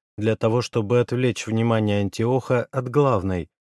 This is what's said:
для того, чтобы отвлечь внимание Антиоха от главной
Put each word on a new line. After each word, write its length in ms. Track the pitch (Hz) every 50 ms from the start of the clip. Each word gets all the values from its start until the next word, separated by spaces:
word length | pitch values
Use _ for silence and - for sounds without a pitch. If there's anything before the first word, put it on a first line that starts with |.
| _ _ _
для 200 | - 104 110 110
того, 260 | - - 110 113 123
чтобы 380 | 117 - - 120 107 98 120 123
отвлечь 480 | 117 - 123 123 127 123 113 - -
внимание 540 | 113 113 113 113 117 113 110 107 104 104 101
Антиоха 680 | 101 95 - - 113 120 131 131 - - 127 120 - -
от 180 | - 131 127 127
главной 600 | 117 147 143 135 120 98 87 95 92 90 82 - _ _